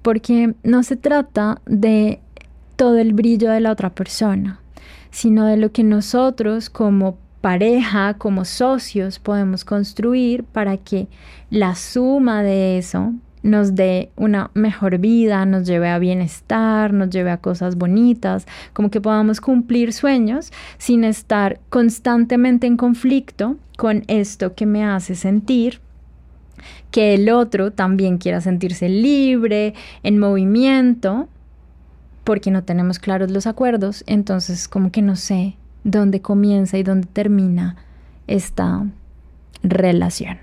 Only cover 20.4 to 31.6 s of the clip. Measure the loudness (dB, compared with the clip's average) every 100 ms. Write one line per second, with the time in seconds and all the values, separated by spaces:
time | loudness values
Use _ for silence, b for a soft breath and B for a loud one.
20.4 | -8 B B B 0 2 2 -2 -2 0
21.4 | 0 -2 -2 2 2 0 0 2 2 2
22.4 | 2 2 2 2 2 2 0 0 -2 -6
23.4 | -6 -6 -12 -4 0 0 0 -2 -2 -4
24.4 | -6 -2 0 0 0 -2 -4 -4 0 0
25.4 | 2 0 0 -4 -20 -20 -20 -20 -20 -20
26.4 | -20 -20 B B -4 0 2 4 4 2
27.4 | 2 -2 -4 -2 0 0 0 -2 -2 -4
28.4 | -2 -2 -4 -4 -2 0 2 2 2 2
29.4 | 0 0 -2 -6 B B 0 2 2 2
30.4 | 2 2 2 4 2 2 -2 -4 -6 -14
31.4 | -20 -20